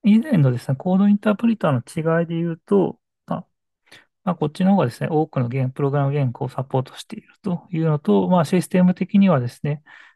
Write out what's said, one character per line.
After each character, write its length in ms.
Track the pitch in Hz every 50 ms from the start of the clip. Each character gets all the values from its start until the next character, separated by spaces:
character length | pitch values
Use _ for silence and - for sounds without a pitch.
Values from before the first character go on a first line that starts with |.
以 160 | - 208 208 226
前 200 | 277 311 262 165
の 120 | 143 131
で 80 | 123 123
す 120 | - -
ね、 60 | 139
コ 180 | 135 - 185 185
ー 40 | 190
ド 100 | 202 202
イ 40 |
ン 60 | 208 202
タ 140 | - 214
ー 40 | 208
プ 100 | - 233
リ 120 | 233 220 -
タ 100 | - 160
ー 40 |
の 480 | 135 117 - - - 165 156 165 165 170
違 40 | 170
い 20 |
で 80 | 165 170
言 160 | 165 170 170
う 100 | 165 165 _
と、 340 | - 202 196 170 139 - - _ _ _ _ _
ま 100 | - 85
あ、 100 | - - _ _ _ _ _ _ _ _ _ - - _ _ _ _ _
ま 80 | 180
あ、 20 | 175
こ 120 | - 156
っ 40 | 147
ち 120 | - - 185
の 80 | 190
方 60 | 202 185
が 80 | 143
で 60 | 120
す 100 | - -
ね、 60 | 143 -
多 180 | - 151 156 151
く 120 | - 143
の 80 | 123 117
言-、 220 | 127 135 127 127
プ 120 | 131 -
ロ 80 | 143 139
グ 80 | 139 147
ラ 80 | 139
ム 60 | 139
言 180 | 143 147 139 123
語 140 | 120 - 135
を 20 | 127
サ 160 | - - 131
ポ 140 | - - 131
ー 40 |
ト 140 | 131 - -
し 80 | - -
て 120 | - 220
い 40 | 214
る 140 | - _ _ _
と 240 | _ 190 175 - - _
い 80 | 170 160
う 40 | 160
の 140 | 160 151 147
と、 300 | - 208 202 196 185 180
ま 120 | 180 180
あ、 40 | 156
シ 160 | - 190 180
ス 60 | 156 -
テ 140 | - 180
ム 120 | 180 180 180
的 240 | - 185 - - 196
に 100 | 196 190
は 120 | 165 131
で 80 | 120 120
す 120 | - -
ね、 200 | - 143 147 151 - - - - - - _